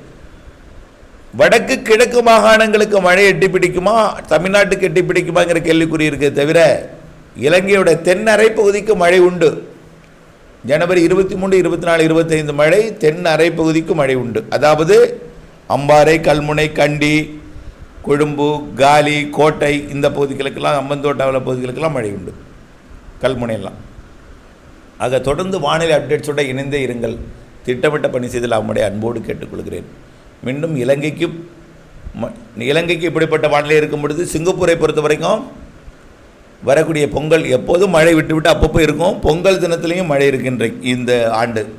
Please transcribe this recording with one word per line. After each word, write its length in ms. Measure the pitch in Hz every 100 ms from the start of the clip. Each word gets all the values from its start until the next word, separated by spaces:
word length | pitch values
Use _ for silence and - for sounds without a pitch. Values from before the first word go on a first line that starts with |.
| - - - - - - - - - - - - -
வடக்கு 480 | 110 165 220 - 254
கிழக்கு 420 | 208 220 240 240
மாகாணங்களுக்கு 800 | 233 226 214 220 220 208 208 202
மழை 240 | 180 185 202
எட்டி 220 | 165 190
பிடிக்குமா, 680 | 185 180 180 185 226 208 - -
தமிழ்நாட்டுக்கு 520 | 156 185 202 196 190
எட்டி 200 | 180 165
பிடிக்குமாங்கிற 580 | 180 175 160 170 175 165
கேள்விக்குறி 480 | 160 165 160 160 151
இருக்கே 220 | 139 143
தவிர, 580 | 139 143 165 156 98 - - - - - -
இலங்கையோட 600 | 127 180 196 196 185 165
தென்னரை 500 | - 185 220 208 220
பகுதிக்கு 440 | 220 202 202 208 190
மழை 240 | 175 185
உண்டு. 480 | 180 180 156 - - - - - - - - - - - 110
ஜனவரி 420 | 151 175 180 170
இருபத்திமூணு, 440 | 185 190 196 190
இருபத்தினாலு, 480 | 190 170 170 170 165
இருபத்தைந்து 540 | 160 160 165 156 151
மழை 440 | 143 151 190 226 190
தென் 280 | 151 165 175
அரை 260 | 156 165
பகுதிக்கு 440 | 165 160 160 160 170
மழை 200 | 135 131
உண்டு. 300 | 117 110 110
அதாவது 720 | 117 147 156 165 220 240 - - - - - -
அம்பாறை, 520 | 127 143 151 147 160
கல்முனை, 500 | 160 147 147 151 151
கண்டி, 720 | 151 147 147 147 151 151 - - - - - - -
கொழும்பு, 720 | - 143 151 143 147 147 147 113
காலி, 540 | 135 151 147 147 147
கோட்டை, 600 | - 151 151 147 147 143
இந்த 200 | 143 143
பகுதிகளுக்கெல்லாம், 680 | 139 139 127 135 139 143 147
அம்பந்தோட்டாவில் 640 | 135 143 143 139 135 131
பகுதிகளுக்கெல்லாம் 500 | 123 127 127 123 160
மழை 200 | 135 107
உண்டு, 220 | 98 85 69 - - - - - - - -
கல்முனையெல்லாம். 640 | 127 123 120 110 92 - - - - - - - - - - - - -
ஆக, 200 | 117 127
தொடர்ந்து 400 | 135 147 185 185
வானிலை 360 | 147 160 165 147
அப்டேட்ஸோட 420 | 127 147 143 143
இணைந்தே 400 | 139 127 139 143 127
இருங்கள். 300 | 120 113 110 - - - - -
திட்டமிட்ட 440 | 127 151 147 139
பணி 180 | 123 123
செய்து 200 | 120 120
லாபமடைய 320 | 113 107 110
அன்போடு 400 | 107 101 117 117
கேட்டுக்கொள்கிறேன். 640 | 117 113 - 92 92 90 - - - - - -
மீண்டும் 320 | 117 139 165 147
இலங்கைக்கு 720 | 120 143 151 135 165 160 - - - - - - - 104
ம-, 400 | 117 - - 110
இலங்கைக்கு 440 | 120 156 170 170 170
இப்படிப்பட்ட 420 | 151 160 156 151
வானிலை 280 | 147 147 156
இருக்கும் 260 | 151 147
பொழுது, 260 | 143 151 175
சிங்கப்பூரை 460 | 160 170 180 175 165
பொறுத்த 220 | 156 151
வரைக்கும் 500 | 147 151 165 220 - - - - - - - - - - - -
வரக்கூடிய 440 | 123 143 160 151 143
பொங்கல், 360 | 139 151 160 135
எப்போதும் 440 | 127 - 175 196
மழை 240 | 165 165
விட்டு 200 | 160 143
விட்டு 160 | 156 160
அப்பப்போ 300 | 156 156 165
இருக்கும். 400 | 156 151 175 254
பொங்கல் 400 | 139 160 190 180
தினத்திலையும் 460 | 170 165 165 175 175
மழை 220 | 139 139
இருக்கு 220 | 131 127
இன்றைக்கு, 380 | 123 113 127 123
இந்த 440 | 123 120 123 113
ஆண்டு 340 | 113 120 113 107